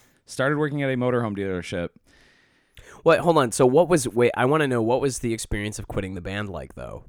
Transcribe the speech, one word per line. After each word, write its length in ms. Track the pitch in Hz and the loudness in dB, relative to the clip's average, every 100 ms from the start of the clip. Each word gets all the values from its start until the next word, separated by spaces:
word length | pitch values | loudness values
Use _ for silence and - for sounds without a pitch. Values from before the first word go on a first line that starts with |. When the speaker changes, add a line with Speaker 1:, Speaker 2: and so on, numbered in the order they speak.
| _ _ - | _ _ -12
Speaker 1:
started 320 | - 131 147 | -4 -2 0
working 260 | 151 143 | -2 -2
at 60 | 135 | -2
a 60 | 131 | 0
motorhome 400 | 123 123 117 101 | 0 0 -2 -4
dealership. 520 | 98 90 87 95 85 _ _ _ _ _ _ _ _ _ - - | -4 -6 -6 -6 -6 _ _ _ _ _ _ _ _ _ -20 -2
Speaker 2:
Wait, 160 | 165 151 | 2 4
hold 180 | 175 160 | 4 4
on. 140 | 123 | 2
So 140 | - 131 | 4 6
what 220 | 139 165 | 6 4
was, 200 | 170 123 | 2 2
wait, 240 | 113 120 - | 2 2 2
I 100 | 123 | 2
wanna 220 | 156 143 | 2 0
know, 140 | 123 | 0
what 180 | 110 127 | 0 0
was 180 | 139 123 | -2 -4
the 140 | 120 | -6
experience 460 | 113 - 107 104 - | -6 -6 -6 -6 -8
of 80 | 101 | -8
quitting 280 | - 95 95 | -6 -6 -8
the 60 | |
band 280 | 87 101 104 | -8 -8 -8
like, 260 | 85 67 - | -10 -12 -14
though? 300 | 62 55 | -14 -14